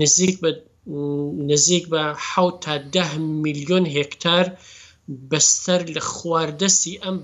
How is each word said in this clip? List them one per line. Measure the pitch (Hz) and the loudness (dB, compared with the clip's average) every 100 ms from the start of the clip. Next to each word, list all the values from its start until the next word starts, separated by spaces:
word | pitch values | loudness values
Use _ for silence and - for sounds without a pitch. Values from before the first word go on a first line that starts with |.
نزیک | 151 165 185 185 | 2 4 4 2
بە، | 165 156 - _ - 147 143 143 143 156 143 | -2 -4 -8 _ -12 -6 -4 -2 -4 -4 2
نزیک | 147 151 180 175 | 4 4 2 2
بە | 160 151 147 - | -2 -2 -4 -4
حەوت | - 180 175 | 2 2 0
تا | 160 147 139 | -4 -6 -2
دە | 139 165 151 156 156 | 0 0 -2 -4 -2
ملیۆن | 156 147 143 185 175 143 | -2 -4 0 2 2 0
هێکتار | 147 - 175 175 180 185 - - - _ - 135 135 | -2 -4 2 2 2 -2 -18 -20 -20 _ -14 -14 -4
بەستەر | 151 - - - 180 165 | 2 2 2 2 0 0
لە | 156 - | -6 -6
خواردەستی | - 170 165 160 151 196 - - 196 | -6 -2 0 0 0 2 2 0 -6
ئەم | 196 190 | -6 -6